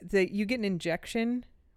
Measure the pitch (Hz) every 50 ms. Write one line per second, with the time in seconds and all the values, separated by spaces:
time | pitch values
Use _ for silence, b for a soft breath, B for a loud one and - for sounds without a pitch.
0 | - 175 202 196 185 - - 202 214 202 254 247 214 202 190 165 - 170 160 175
1 | - - - 226 226 233 247 247 247 - - _ _ _ _